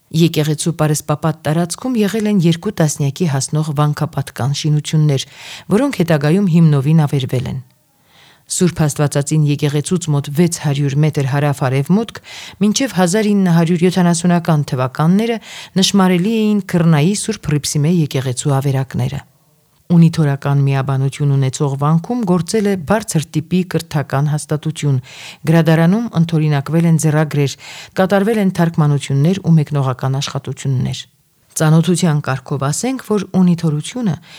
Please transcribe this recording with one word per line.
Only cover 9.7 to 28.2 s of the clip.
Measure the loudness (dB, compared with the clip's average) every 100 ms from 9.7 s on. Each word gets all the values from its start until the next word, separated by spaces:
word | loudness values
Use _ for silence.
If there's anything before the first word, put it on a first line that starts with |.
| -2 -2 -4 0
մոտ | -2 -2
վեց | 0 0 0
հարյուր | -4 -2 0 2
մետր | 0 0 -2
հարավ-արևմուտք | 0 0 0 0 0 0 0 0 -10 -18 -18 -18 -2
մինչև | 0 0 -2
հազար | 0 0 2 2
ինը | 2 4 4
հարյուր | 2 2 2
յոթանասունական | 2 2 2 2 0 2 0 0
թվականները | -2 -4 0 2 2 0 -4 -8 -20 -6
նշմարելի | -2 0 2 2 2 0 0
էին | 0 0
Քրնայի | 0 0 4 4 2 0
Սուրբ | -4 -6 -4
Հռիփսիմե | -4 -2 -2 0
եկեղեցու | 2 0 -2 -4 -4 -2
ավերակները։ | 0 0 -2 -4 -4 -4 -6 -14 _ _ _ _ _ _
Ունիթորական | 4 4 4 0 0 0 0
միաբանություն | 2 0 -2 -2 -2 -2 0
ունեցող | 2 0 -2 -4 -2
վանքում | 0 0 -2 -4
գործել | 0 0 0 -2 0
է | -2
բարձր | -2 -2 0 -4 -2
տիպի | -6 -2 -2 0
կրթական | -4 -4 -6 -2 -2 0
հաստատություն, | -2 -4 -4 -4 -4 -2 -2 -4 -18 -20 -10
գրադարանում | 2 2 4 4 4 2 -2
ընդօրինակվել | -2 0 0 0 -2 0 0 2
են | 2
ձեռագրեր, | 2 0 0 0 -2 -4 -16 -20 -12
կատարվել | -2 0 2